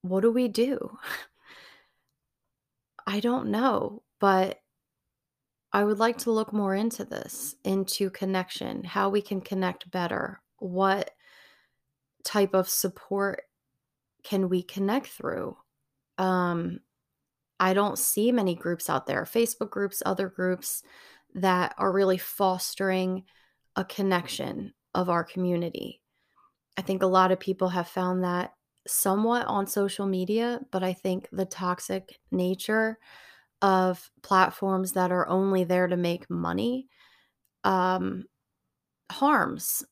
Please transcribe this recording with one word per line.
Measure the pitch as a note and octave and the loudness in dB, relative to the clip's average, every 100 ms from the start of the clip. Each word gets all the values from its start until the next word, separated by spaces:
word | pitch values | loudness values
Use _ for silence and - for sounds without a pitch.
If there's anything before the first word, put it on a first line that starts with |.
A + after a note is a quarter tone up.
what | F3+ F#3+ | 0 2
do | A3+ | 4
we | A#3 B3 | 4 2
do? | G#3 B3 C4+ - - | 2 0 0 -6 -12
<laughs> | - - - _ - - - - _ _ _ _ _ _ _ _ _ _ _ - - | -12 -10 -12 _ -20 -20 -20 -20 _ _ _ _ _ _ _ _ _ _ _ -14 -6
I | G3+ | -2
don't | A#3 B3+ - | 0 -2 -2
know, | G#3 C4 G#3 - G#3 _ _ | 0 2 0 -2 -8 _ _
but | G3 F#3+ F#3+ - _ _ _ _ _ _ _ _ _ _ _ | 4 4 2 -4 _ _ _ _ _ _ _ _ _ _ _
I | G3 | 0
would | G#3 G#3 | 2 2
like | A3+ A#3 | 2 0
to | - | 0
look | A3 G#3+ | 0 0
more | G#3 G3 F#3+ | 0 0 0
into | A3+ - G3+ | 0 -2 -8
this, | - - - - - | -8 -8 -10 -10 -8
into | - F#3+ F#3+ - G3 | -2 0 0 -2 -2
connection, | F#3+ F#3+ F#3+ F#3 - - A1 | -2 -2 -2 -2 -6 -8 -8
how | F3+ G3+ G3 | -6 0 2
we | G3+ | 0
can | G3+ F#3+ | -2 -8
connect | - F#3+ F#3 F3+ - | -4 -2 -2 -4 -8
better, | F#3 F3 - - F#3+ _ _ | -4 -2 -2 -4 -8 _ _
what | F#3+ F3+ F#3+ G3 - _ _ - - _ _ _ _ _ _ _ | -6 0 2 2 -2 _ _ -20 -20 _ _ _ _ _ _ _
type | - G#3 G3 | -2 2 4
of | F#3+ F#3 | 4 2
support | - F#3 F#3 - G3 G3 F#3 - _ _ _ _ _ _ _ | 0 -2 -6 -6 -2 -2 -4 -12 _ _ _ _ _ _ _
can | - G3 F#3 | -4 -2 2
we | F3+ | 0
connect | F3+ G3+ G3 A#3+ - | -2 -2 0 0 -4
through? | - - - - - _ _ _ _ _ - | -10 -6 -6 -8 -12 _ _ _ _ _ -2
Um, | F#3+ F#3 F3 E3+ E3+ F3 _ _ _ _ _ _ _ _ | 0 2 0 0 -4 -8 _ _ _ _ _ _ _ _
I | F#3 | 2
don't | F#3+ G3+ - | 4 2 0
see | - - A3+ | -2 2 4
many | B3 F#3 F3 | 4 2 -2
groups | E3+ E3+ - | -2 -4 0
out | D3+ - | -2 0
there, | - | -4
Facebook | - A#3 A#3 - G#3+ | -2 0 0 -2 -6
groups, | - G3+ - - | -4 -4 -4 -4
other | F#3+ G3 | -2 -4
groups | F#3+ F#3 F3+ - - - - - - _ | -2 -2 -2 -4 -10 -12 -20 -20 -20 _
that | - F#3+ F3+ F3+ - | -2 2 2 0 0
are | G3 | 0
really | F#3+ F#3+ F#3 | 4 2 2
fostering | - - G3 F#3 - - G3 F#3 F#3 F#3 C#4+ _ _ _ _ - | -2 0 0 0 -4 -4 0 0 0 -4 -8 _ _ _ _ -6
a | F#3+ | -6
connection | - G3 F3+ F3 - - - G3 _ _ | -2 0 0 -2 -6 -6 -6 -10 _ _
of | - F3+ | -2 0
our | E3+ | 0
community. | E3 - F3+ F3 E3+ - - - _ _ _ _ _ _ _ - | 0 -2 0 0 -2 -6 -12 -14 _ _ _ _ _ _ _ -10
I | |
think | F#3 F#3+ | -4 0
a | F#3+ | 4
lot | F#3+ F#3 | 6 6
of | F#3 | 4
people | - F#3 F#3 | 0 0 0
have | F3+ F3 | 0 -2
found | - F3+ F#3 | -2 0 0
that | F3+ F3 F3+ _ _ _ - | 0 0 -2 _ _ _ -6
somewhat | - G3 G3 A3 A#3+ - | -2 0 2 2 0 0
on | G3+ G3 | -2 -2
social | - G3 - G3 | 0 -2 -2 -2
media, | F#3 F#3 G#3+ A#3 A#3+ C4+ | 0 0 0 0 -4 -4
but | F#3+ | -2
I | F#3 | -2
think | F3+ F#3+ F#3 - | -2 -2 -4 -4
the | - F#3+ | -6 -6
toxic | - F3+ F3+ - F#3+ F#3+ - _ | -4 -4 -4 -4 -6 -6 -20 _
nature | F#3+ F3+ F#3 - A3 A3 A3 - - - - _ _ | -2 0 -2 0 0 0 -4 -16 -20 -20 -20 _ _
of | G3 F#3+ F#3 F3+ - _ | 4 4 4 0 -8 _
platforms | - F#3+ F#3 - G3 F#3+ F#3 | 2 4 4 2 0 0 0
that | F#3 F3+ | 0 2
are | F3+ - | 2 2
only | F#3 G3 F#3+ | 2 4 2
there | F3 F3+ F3+ | 2 2 2
to | F3 | 2
make | F3 F3 - | 0 -2 -4
money, | F3 E3+ F3 A3+ B3+ C4 _ - _ _ _ _ _ | -4 -2 0 0 -2 -6 _ -20 _ _ _ _ _
um, | G3 F#3+ F#3 F#3 F#3 F#3 - _ _ _ _ _ _ _ _ | 0 2 2 0 -2 -6 -12 _ _ _ _ _ _ _ _
harms. | - C#4 C#4 F3 - - - - | 0 2 4 2 -4 -4 -6 -6